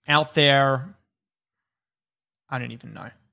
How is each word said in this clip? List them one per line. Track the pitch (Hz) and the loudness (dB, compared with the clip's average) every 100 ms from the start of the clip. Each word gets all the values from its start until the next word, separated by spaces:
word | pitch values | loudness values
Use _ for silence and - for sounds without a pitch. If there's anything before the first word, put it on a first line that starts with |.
| - | 0
out | 147 151 | 0 0
there | 156 143 139 135 131 170 - _ _ _ _ _ _ _ _ _ _ _ _ _ _ - | 2 4 4 2 -2 -6 -18 _ _ _ _ _ _ _ _ _ _ _ _ _ _ -12
I | 131 | -10
don't | 120 | -10
even | 113 - | -14 -18
know. | - 117 - _ | -18 -20 -20 _